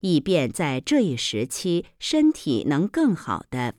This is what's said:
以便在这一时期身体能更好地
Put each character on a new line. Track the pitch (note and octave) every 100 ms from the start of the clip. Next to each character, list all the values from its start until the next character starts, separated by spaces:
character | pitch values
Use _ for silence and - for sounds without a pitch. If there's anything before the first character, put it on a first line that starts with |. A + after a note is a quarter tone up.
以 | G3 D#3+
便 | C#3 F3+ B2+
在 | - D#3+ C3
这 | - D4
一 | G#3 A#2+
时 | - A2 B2
期 | - F#3 E3+ - _
身 | - D#4 D#4
体 | D#4 - A#2 -
能 | C#3+ F3+
更 | - D4+
好 | F3 - F#2+ -
地 | B2+ B2